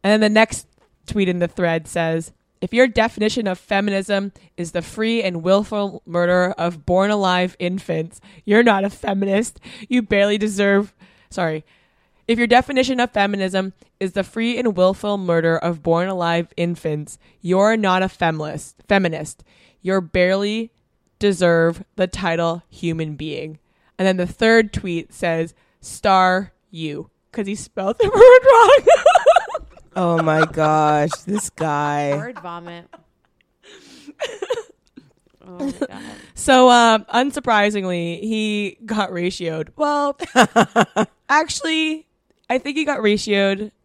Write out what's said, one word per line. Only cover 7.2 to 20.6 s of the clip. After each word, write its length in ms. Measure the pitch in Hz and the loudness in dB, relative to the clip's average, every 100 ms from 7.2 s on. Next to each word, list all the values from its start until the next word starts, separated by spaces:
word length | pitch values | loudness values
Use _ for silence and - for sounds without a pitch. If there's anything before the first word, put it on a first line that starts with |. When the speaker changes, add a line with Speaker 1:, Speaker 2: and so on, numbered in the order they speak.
| 190 180 180 - | 0 0 -2 -4
Speaker 1:
infants, 600 | 180 190 - 160 165 - _ - - | -6 -6 -6 -6 -6 -14 _ -16 0
you're 180 | 208 | 4
not 200 | 240 196 | 4 2
a 60 | 196 | 0
feminist. 680 | - - 196 196 196 240 - - - - | -6 -6 -2 0 -2 -2 -10 -20 -20 -4
You 120 | 247 | -4
barely 360 | 214 202 202 208 | 0 2 2 2
deserve, 560 | 214 196 202 202 208 _ _ _ _ | -2 0 2 2 0 _ _ _ _
sorry. 340 | - 170 156 - _ _ _ _ _ - | -4 -4 -4 -12 _ _ _ _ _ -4
If 100 | 226 | 0
your 80 | 233 | 4
definition 520 | 240 262 269 254 254 | 4 4 -2 0 0
of 120 | 240 | -2
feminism 640 | 208 202 202 190 190 190 - _ _ | 0 -2 -2 -2 -4 -6 -12 _ _
is 140 | 190 | -6
the 100 | 196 | -4
free 340 | 185 - 233 240 | -6 -4 -4 -2
and 180 | 247 180 | -2 2
willful 420 | 185 190 208 202 | 0 0 -4 -4
murder 400 | 180 170 165 165 | -2 0 0 -2
of 260 | 170 165 | -4 -4
born 240 | 165 165 185 | -2 0 -2
alive 440 | 185 170 170 165 - | -4 -2 -2 -4 -6
infants, 640 | 170 170 160 151 147 - _ _ | -6 -4 -6 -6 -10 -18 _ _
you're 340 | 170 185 208 226 | -2 2 2 2
not 240 | 202 185 | 0 0
a 80 | 185 | -2
feminist, 680 | - - 156 151 151 - _ _ | -2 -2 -2 -8 -10 -14 _ _
feminist. 560 | 196 180 156 151 - _ _ _ _ | 0 0 -4 -10 -14 _ _ _ _
You're 200 | 180 190 | -4 -4
barely 680 | 165 185 180 190 202 214 | -2 0 0 0 -2 -4